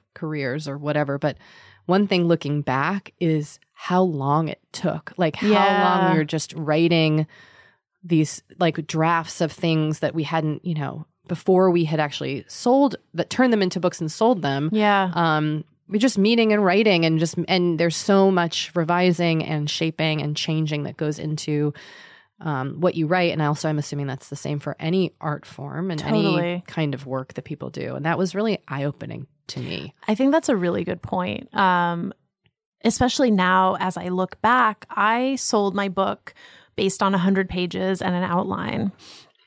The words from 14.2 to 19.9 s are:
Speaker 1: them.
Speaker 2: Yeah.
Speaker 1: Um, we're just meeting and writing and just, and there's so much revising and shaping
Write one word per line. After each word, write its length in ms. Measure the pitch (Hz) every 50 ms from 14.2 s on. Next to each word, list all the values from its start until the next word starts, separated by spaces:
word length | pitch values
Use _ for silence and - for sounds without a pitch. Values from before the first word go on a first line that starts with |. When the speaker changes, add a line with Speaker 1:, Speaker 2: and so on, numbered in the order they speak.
| 220 226 254 196
Speaker 1:
them. 280 | 147 143 135 139 147 156 208
Speaker 2:
Yeah. 380 | 214 214 208 202 196 190 185 170
Speaker 1:
Um, 500 | 175 170 165 156 151 151 151 151 156 156 _ _ _ _ -
we're 120 | 190 214
just 180 | 214 262 - 208
meeting 340 | 190 214 233 233 226 220 214
and 100 | 208 208
writing 420 | 185 175 196 226 214 196 170 165
and 140 | 160 160 160
just, 160 | 160 160 - - 165 -
and 320 | 175 185 175 175 170 156
there's 160 | 170 170 160 -
so 340 | - - 202 196 196 196
much 400 | 190 180 170 165 - - - - -
revising 680 | 180 165 156 175 175 180 180 175 165 175 170 165 160 160
and 260 | - 156 151 147 147
shaping 520 | - - 165 160